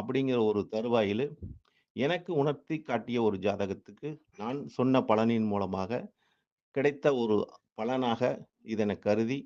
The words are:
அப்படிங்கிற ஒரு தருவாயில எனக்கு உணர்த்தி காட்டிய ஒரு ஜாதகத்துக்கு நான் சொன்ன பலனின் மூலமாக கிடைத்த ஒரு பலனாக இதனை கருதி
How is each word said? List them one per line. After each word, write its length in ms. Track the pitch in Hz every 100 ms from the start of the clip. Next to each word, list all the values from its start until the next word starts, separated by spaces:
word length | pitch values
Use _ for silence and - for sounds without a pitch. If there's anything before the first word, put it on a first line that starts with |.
அப்படிங்கிற 380 | 110 131 135 123 107
ஒரு 200 | 104 92
தருவாயில 500 | 110 120 120 101 104 147 156 - - _ _ _ -
எனக்கு 340 | 139 175 175 160
உணர்த்தி 360 | 147 139 - 160 -
காட்டிய 340 | 120 110 120
ஒரு 140 | 110 95
ஜாதகத்துக்கு 720 | 101 101 98 98 - 104 147 151 _ -
நான் 320 | 110 143 -
சொன்ன 320 | - 131 131 131
பலனின் 360 | 107 113 117 110
மூலமாக 480 | 101 95 95 92 123 208 _ _ _ _ _ _ 139
கிடைத்த 380 | 143 143 151 135
ஒரு 160 | 113 104 - - _
பலனாக 560 | - 113 131 123 117 127 139 - _ -
இதனை 240 | 107 104 90
கருதி 400 | 104 107 113 139